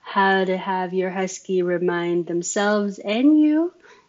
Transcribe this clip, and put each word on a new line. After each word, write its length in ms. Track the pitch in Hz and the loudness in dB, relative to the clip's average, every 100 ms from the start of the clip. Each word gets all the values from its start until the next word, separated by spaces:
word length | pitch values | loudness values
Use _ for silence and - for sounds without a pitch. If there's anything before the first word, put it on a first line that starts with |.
how 440 | - 202 196 190 185 | -6 0 2 2 0
to 100 | 185 | -2
have 380 | 185 185 180 | -4 -4 -4
your 160 | 185 185 | -4 -4
Husky 540 | 185 190 - - 185 | -4 -6 -8 -4 -2
remind 640 | 180 175 175 175 170 175 170 | 0 0 0 -2 -2 -2 -2
themselves 720 | 170 175 214 202 208 202 190 | -4 -4 0 2 2 0 -6
and 420 | 202 220 285 311 | -4 2 4 6
you 320 | 302 302 349 - - - | 4 2 0 -6 -20 -20